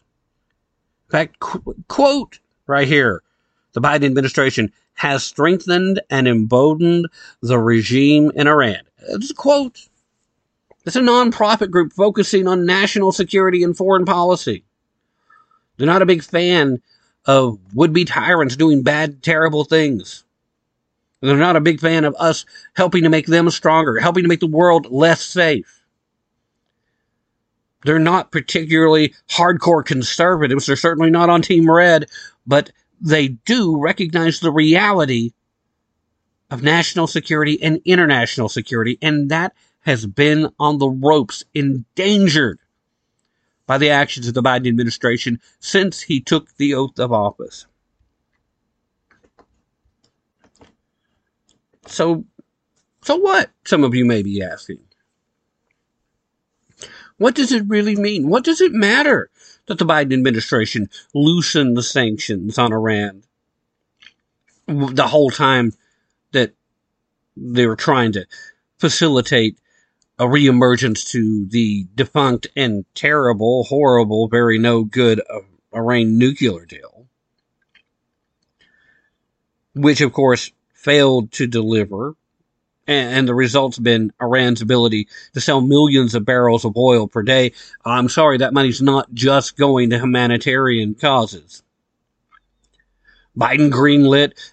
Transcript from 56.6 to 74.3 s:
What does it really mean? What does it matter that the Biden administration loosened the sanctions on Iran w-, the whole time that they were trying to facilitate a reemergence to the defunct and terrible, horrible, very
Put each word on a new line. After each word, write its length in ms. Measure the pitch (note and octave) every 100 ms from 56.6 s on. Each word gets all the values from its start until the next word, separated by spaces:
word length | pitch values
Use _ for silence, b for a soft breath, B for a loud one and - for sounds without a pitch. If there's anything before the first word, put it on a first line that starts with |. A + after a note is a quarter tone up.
| _ _ B B B _
What 180 | A3+ C4+
does 160 | B3
it 120 | A#3+ G3+
really 280 | G#3+ G#3 G#3
mean? 320 | G3+ G#3 C#3
What 160 | G#3+
does 160 | C4 E4
it 120 | F#4
matter 580 | G#3+ G3+ B3 D4 G3+ - b b b -
that 100 | E3+
the 80 | E3
Biden 280 | D#3 C#3+
administration 760 | C3 B2+ A2+ - B2+ G#2+ A#2+ G2 B B
loosened 640 | C#3+ D3 F3 D#3 D#3+ C3+ A#2+
the 60 |
sanctions 760 | A#2+ C#3 A#2 G#2+ - G2+ G2 A2
on 160 | A#2+
Iran 500 | A2 A2 G#2+ G#2 G2 _ _ _ _ _ _ _ _ _ _ _ _ _ _ -
w-, 260 | C#3+ C3+
the 140 | C3 B2+
whole 220 | D3+ C#3
time 440 | - C#3 C3 A#2 - _ _ _ _ _
that 220 | C#3 A2+ - _ _ _ _ _ _ _ -
they 300 | B2 A#2+ A#2+
were 80 | A2
trying 380 | - C3 A#2
to 120 | G2+ F2+ B B B B _
facilitate 800 | D#3+ - E3 C3 A#2+ B2+ A2 - _ _ _ _ _ -
a 80 | B2
reemergence 840 | C#3+ C#3+ B2 B2 B2 C3 G#2+ -
to 340 | B2 G#2+ G#2+ G2
the 400 | A#2 A2+ G#2 F#2 G#2+
defunct 520 | B2+ D3+ C#3 A#2+ - -
and 300 | C3 G#2 G2 -
terrible, 680 | D3 D3+ B2+ G#2+ A2 B2+ A2+
horrible, 640 | C#3+ C#3+ B2 G#2+ G#2+
very 300 | A2+